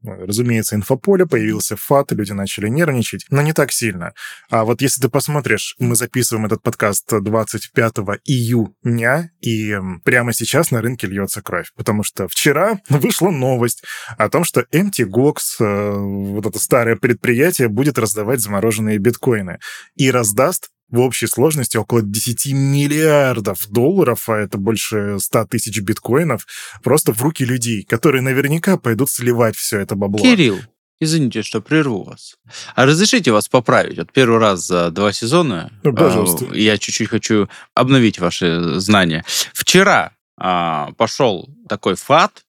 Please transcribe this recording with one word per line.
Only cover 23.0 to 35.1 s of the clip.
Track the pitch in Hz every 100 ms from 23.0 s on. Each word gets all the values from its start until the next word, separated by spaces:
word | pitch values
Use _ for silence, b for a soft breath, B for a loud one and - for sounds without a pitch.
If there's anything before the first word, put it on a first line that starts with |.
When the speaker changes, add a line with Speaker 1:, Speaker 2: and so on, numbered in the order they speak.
| 160 147 135 117 104 95 104
Speaker 1:
долларов, | 110 131 196 - 113 -
а | 110
это | 101 104
больше | 98 107 - 110 101 101
ста | - 120 110
тысяч | 120 - 104
биткоинов, | 98 107 - 127 170 113 - B B B
просто | - 123 -
в | 110
руки | 139 160 127
людей, | 127 117 107
которые | - 117 160 135
наверняка | 127 131 139 160 180 185
пойдут | 123 110 135
сливать | - 123 120 117 104
всё | - 107
это | 98 98
бабло. | 98 104
Speaker 2:
Кирилл, | 254 226 135 98 - _ _ _
извините, | 160 165 131 110
что | 104 113
прерву | - 156 143 104
вас. | - - - _ _ B B -
А | 131
разрешите | 156 208 233 160
вас | 107 -
поправить? | 131 120 120 90 82
Вот | 87
первый | - 123 113
раз | 110 92 -
за | 90 87
два | 82 101